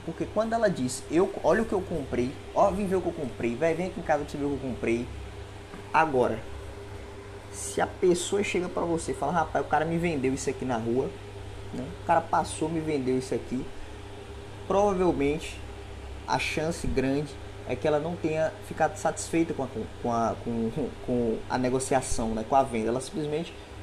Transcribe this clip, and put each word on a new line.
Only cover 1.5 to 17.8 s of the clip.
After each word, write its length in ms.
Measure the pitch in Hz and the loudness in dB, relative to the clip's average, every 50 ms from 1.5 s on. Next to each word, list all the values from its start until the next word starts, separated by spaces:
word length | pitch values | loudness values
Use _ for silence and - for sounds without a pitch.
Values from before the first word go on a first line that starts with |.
| 175 220 226 | 6 6 4
o 20 | |
que 80 | - 226 | 2 0
eu 80 | 190 | -2
comprei, 520 | 185 - 175 156 135 127 127 120 123 131 139 - - - - | 0 0 -2 -4 -2 -2 0 0 0 0 -2 -6 -10 -4 4
ó, 160 | 135 180 202 | 4 4 4
vem 160 | 180 190 208 | 4 2 0
ver 100 | 180 185 | 2 2
o 60 | 185 170 | 2 0
que 60 | 170 | 0
eu 40 | - | -2
comprei, 420 | - 151 117 104 - 120 117 120 | -2 -4 -6 -4 -2 0 0 0
véi, 200 | 117 156 165 160 | 2 2 2 2
vem 120 | 156 180 | 2 -2
aqui 140 | 185 - - | -4 -4 -6
em 20 | 165 | 0
casa 200 | - 156 143 147 | 2 2 2 2
pra 60 | - | -2
você 80 | - 147 | -4 -2
ver 60 | 139 | -2
o 60 | 143 | 0
que 140 | 143 131 131 | -2 -2 -2
eu 60 | 131 | -4
comprei." 360 | 113 101 - 117 113 120 127 127 - - - - - - - - - - - - - - - - - | -4 -2 0 2 2 2 0 -4 -8 -10 -10 -10 -10 -12 -12 -12 -12 -14 -14 -14 -14 -14 -10 0 4
Agora, 460 | 147 160 156 135 127 117 110 113 113 - - - - - - - - - - - - - - - - - - - - - - | 4 4 6 6 4 4 4 2 -2 -4 -8 -10 -10 -10 -10 -12 -12 -12 -12 -12 -12 -12 -12 -14 -14 -14 -12 -14 -14 -14 -12
se 300 | - - - - - - | -10 -8 -8 -4 0 0
a 60 | 175 | 0
pessoa 560 | - - - - 180 175 175 - - 196 202 208 | 0 0 2 4 6 6 6 2 0 0 0 0
chega 240 | - - 185 180 180 | 2 0 0 -2 0
pra 140 | - 175 170 | -2 -2 0
você 300 | 170 165 160 - - 135 | 0 0 0 0 -2 -2
e 20 | |
fala, 180 | - 143 139 175 | -2 0 0 2
"Rapaz, 320 | 170 156 - - 139 139 | 2 0 2 0 -2 0
o 40 | - | 2
cara 160 | - 147 156 | 2 2 2
me 140 | 165 165 170 | 2 0 0
vendeu 340 | 165 175 160 139 123 135 131 | 2 2 0 2 2 0 0
isso 160 | 135 - 143 | 0 -2 -2
aqui 160 | 127 - 127 | -2 -2 -2
na 120 | 131 123 | -2 -2
rua, 340 | 113 113 117 120 131 139 - - - - - - - - - - - - - - | 0 0 2 2 2 2 0 -4 -8 -12 -12 -12 -12 -12 -12 -12 -10 -10 -10 -8
né? 100 | 120 127 165 - - - | -8 -8 -8 -8 -8 0
O 40 | |
cara 140 | - 170 165 | 4 4 4
passou, 480 | 165 - - 170 151 - - - 160 156 | 4 2 2 2 2 0 -2 -2 -2 0
me 120 | 170 160 | 0 -2
vendeu 380 | 151 156 156 139 127 127 131 127 | -2 0 0 0 2 2 2 0
isso 160 | 127 - 131 | 0 0 -2
aqui", 300 | 113 101 - 123 127 160 - - - - - - - - - - - - - - - - - - - - - | -4 -2 -2 -4 -4 -4 -6 -8 -10 -10 -10 -10 -12 -12 -12 -12 -12 -12 -12 -12 -12 -12 -12 -12 -12 -4 2
provavelmente 880 | 185 196 208 208 196 180 185 175 143 135 139 143 147 170 - - - - - - - - - - - - - - - - - - | 4 4 6 6 4 4 4 4 4 4 4 2 2 0 -4 -8 -10 -10 -10 -10 -10 -12 -12 -12 -12 -12 -12 -10 -12 -10 -4 0
a 100 | - 135 | 0 0
chance 480 | - - - 160 156 160 170 - - | 0 0 0 0 0 0 -2 -2 -2
grande 480 | - 120 135 127 135 135 143 151 143 - - - - - - - - | 0 2 2 4 4 2 2 0 -2 -6 -10 -12 -12 -12 -10 -4 -4
é 60 | 127 | -4
que 120 | - | 0